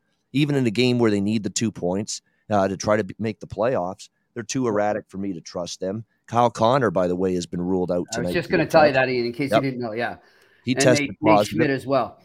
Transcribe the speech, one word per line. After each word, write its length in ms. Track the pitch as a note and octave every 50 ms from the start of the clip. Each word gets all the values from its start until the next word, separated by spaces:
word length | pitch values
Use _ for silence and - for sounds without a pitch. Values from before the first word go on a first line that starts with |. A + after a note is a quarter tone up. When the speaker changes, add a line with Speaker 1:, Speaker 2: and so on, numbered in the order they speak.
| _ _ _ _ _ _ -
Speaker 1:
even 220 | C#3 D3+ C#3+ C#3+
in 100 | C3+ B2+
a 60 | A2+
game 260 | F#2+ A#2+ B2+ B2 B2
where 140 | A#2+ A#2 A2
they 100 | G#2 G2+
need 220 | G2 G#2 A2+ A2+ F#2+
the 60 | G2+
two 220 | - - A#2 G#2+
points, 520 | - - F#2+ F2 F#2 G2+ A2 - - - _ _ _ _ _ -
uh, 180 | G#2 G2 F#2+
to 80 | F#2+ G2
try 220 | D#2+ - G#2 G#2+
to 60 | A2 G2
b-, 120 | F#2 - -
make 200 | G#2+ A2+ G#2 -
the 60 | -
playoffs. 640 | - - G2 A2 C3 C3 F#2+ F2 F#2 G2 - - - _ _ _ _ -
They're 80 | A#2+
too 240 | G#2+ - - C3+ B2+
erratic 400 | A#2 G#2 G#2 G#2 G#2 G#2 G#2 - _
for 100 | - F#2+
me 120 | G2 G2 F2+
to 80 | D#2+
trust 380 | - - - F#2 F2 F2 - -
them. 260 | F#2 F#2+ G2+ A#2 - _ _ _ _
Kyle 240 | - A#2 A#2 A#2+ A#2
Connor, 400 | - - A2+ A2+ C3 C#3+ A#2+ G2+
by 180 | E2 F#2 F2+
the 80 | F2+ F2+
way, 200 | F2+ F#2+ F#2 F#2
has 100 | F2+ E2
been 160 | - F2 F2
ruled 300 | F2 F2+ F#2+ F#2 F2+ E2+
out 60 | F2+
Speaker 2:
I 20 | F2+
was 80 | F2 - A2
Speaker 1:
tonight 200 | A#2+ - - -
Speaker 2:
just 140 | F3 -
Speaker 1:
for 60 | - F#3
the 40 |
Speaker 2:
gonna 120 | E3 D3+ -
tell 180 | - D#3+ D3+
you 60 | D3 C3
Speaker 1:
Jets. 120 | C3 B2+
Speaker 2:
that, 40 | B2+
Ian, 160 | B2+ B2 A#2
in 60 | A#2+ A#2+
case 180 | - C#3+ B2
Speaker 1:
Yep. 120 | G#2 A2+ C3+
Speaker 2:
you 60 | C3+
didn't 120 | B2+ A#2+ A#2+
know. 80 | A2+
Yeah. 260 | G#2+ A#2 A#2 G#2+ F2+ - _ _ _ _ _ _ _ _ -
Speaker 1:
He 80 | B2+
Speaker 2:
And 100 | B2+ C3
Speaker 1:
tested 280 | C#3 C3 B2 D3 C#3+ A#2+
Speaker 2:
Nate, 80 | G2 -
Nate 140 | G#2 A2 G#2+
Speaker 1:
positive. 220 | G#2 G#2+ - -
Speaker 2:
Schmidt 120 | D#3+ D#3+ C#3
as 160 | C3+ B2 -
well. 340 | C3 C#3 B2+ A2 - - -